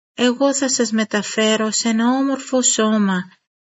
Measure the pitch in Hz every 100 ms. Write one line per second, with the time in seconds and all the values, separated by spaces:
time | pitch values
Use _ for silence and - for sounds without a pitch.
0 | _ - 247 247 277 269 269 262 226 220
1 | 214 208 190 - 220 220 220 208 226 220
2 | 233 262 269 269 - 254 240 - 220 220
3 | 196 185 180 - _ _